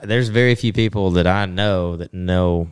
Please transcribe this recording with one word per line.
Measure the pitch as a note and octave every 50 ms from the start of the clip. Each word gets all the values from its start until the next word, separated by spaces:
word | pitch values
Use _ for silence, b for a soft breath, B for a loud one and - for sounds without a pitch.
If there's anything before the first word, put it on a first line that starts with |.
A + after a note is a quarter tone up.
there's | - G2+ A2 B2 B2 A2+
very | G#2 A#2+ B2 B2 A#2+
few | - - A2+
people | G2+ A2+ A2+ A2 G#2 G#2 G2 F#2
that | F2 F2 E2+
I | F2 F#2 G2+ G2+
know | F#2+ F2+ F#2 G#2 G#2 G2 F#2 F2 F2 E2+
that | E2 E2+ -
know | - F#2 F2+ F2+ F2+ F2+ F2+ F2+ F2 E2+ E2+ E2+